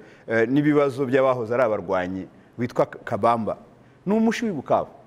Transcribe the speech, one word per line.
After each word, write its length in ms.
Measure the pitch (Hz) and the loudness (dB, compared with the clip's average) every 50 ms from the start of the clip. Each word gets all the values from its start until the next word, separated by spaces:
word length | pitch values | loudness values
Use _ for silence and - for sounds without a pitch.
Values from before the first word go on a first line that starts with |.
| - - - - - | -16 -20 -20 -18 -8
eh, 160 | - 113 117 113 120 | -2 0 0 2 2
n'ibibazo 560 | 135 147 147 151 143 147 143 139 120 127 143 | 2 2 2 4 4 4 2 2 0 -2 -2
by'abahoze 460 | 120 131 131 135 131 127 127 113 104 120 | 0 2 2 2 2 0 0 -2 -2 0
ari 80 | 127 127 | 0 2
abarwanyi 640 | 110 107 98 87 85 95 90 90 92 95 92 82 - - - - - _ - | 2 0 -2 -2 -2 -2 -2 -2 -4 -6 -8 -10 -12 -18 -20 -20 -18 _ -8
witwa 260 | 123 120 - - 143 | -6 -4 -2 -2 -2
K-, 140 | - - - - | -2 -4 -12 -8
Kabamba. 500 | - 113 98 110 117 120 113 107 92 - - - - - - - - _ _ _ | -8 -4 0 2 2 2 0 -2 -6 -6 -8 -12 -20 -20 -20 -20 -20 _ _ _
Ni 60 | 180 208 | -2 0
umushi 300 | 220 220 226 - - 240 | 2 2 2 0 0 -4
w'i 60 | 214 | -4
Bukavu. 400 | 175 135 - - 123 95 78 - - - - | -6 -6 -2 0 0 0 0 -4 -10 -20 -20